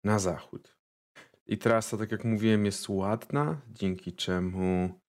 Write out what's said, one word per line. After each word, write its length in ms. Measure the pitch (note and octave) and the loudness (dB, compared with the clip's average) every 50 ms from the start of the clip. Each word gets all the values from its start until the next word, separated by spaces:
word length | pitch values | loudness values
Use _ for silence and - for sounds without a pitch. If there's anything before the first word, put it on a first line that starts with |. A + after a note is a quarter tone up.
| - | 2
na 160 | G2+ G#2+ G#2 | 2 2 2
zachód. 600 | F#2 F2+ E2 - - - - - _ - _ _ _ _ _ _ _ _ _ - - _ _ _ _ | 2 0 -2 -4 -8 -14 -16 -16 _ -18 _ _ _ _ _ _ _ _ _ -20 -20 _ _ _ _
I 120 | - A2 | -6 -6
trasa, 400 | G#2+ - A2+ A2+ A2+ A2 - - | 0 4 4 4 4 2 0 -4
tak 140 | G#2 A2 G#2 | -4 -4 -4
jak 140 | A2 G#2 - | -4 -2 0
mówiłem, 400 | A#2 A2+ G#2 G#2+ A2+ G#2+ G#2 G#2 | 0 0 2 4 4 4 4 4
jest 240 | G2+ G2 - - - | 0 0 -4 -6 -4
ładna, 720 | G2+ F#2+ F#2+ G2+ A2 A#2+ - _ - C#3 D3 D#3 E3 D3 - | -2 -2 0 0 -2 -2 -4 _ -2 0 0 0 -2 -6 -8
dzięki 460 | A2 G#2+ - G2+ F#2+ F#2 F#2 - F2 F2 | -16 -8 -4 -2 -2 -2 -4 -8 -12 -8
czemu 840 | - - - F#2 F2+ F2+ F#2 F#2 F#2 F#2 F#2 F#2 F2+ F2+ F#2 F#2 - _ _ | -6 -2 -2 0 0 0 -2 -2 0 0 2 2 2 2 0 -4 -8 _ _